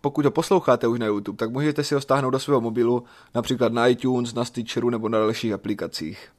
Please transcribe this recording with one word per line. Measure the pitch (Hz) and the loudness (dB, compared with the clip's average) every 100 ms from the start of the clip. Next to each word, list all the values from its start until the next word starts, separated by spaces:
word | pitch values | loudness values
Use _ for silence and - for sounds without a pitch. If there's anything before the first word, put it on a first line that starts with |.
Pokud | 143 143 143 | -2 2 2
ho | |
posloucháte | 135 165 190 - 123 117 | 2 2 2 4 2 2
už | 117 | 0
na | 110 | 0
YouTube, | 104 101 98 | -2 -4 -6
tak | 113 | -4
můžete | 123 151 147 | -2 -2 -2
si | 143 143 | -2 -2
ho | |
stáhnout | - 135 131 | 2 0 2
do | 131 | -2
svého | - 139 | 2 0
mobilu, | 113 113 117 123 120 - - 120 | 2 0 2 2 -2 -20 -6 -6
například | 117 127 117 | -2 0 0
na | 117 120 | 4 2
iTunes, | 123 127 127 120 | 4 2 0 -2
na | 117 123 | -4 -4
Stitcheru | - 117 - 120 | -6 -6 -2 0
nebo | 117 110 | 0 0
na | 110 | 0
dalších | 110 113 117 | 0 0 -4
aplikacích. | 98 104 101 85 - 80 98 - | -4 -4 -6 -6 -8 -10 -12 -20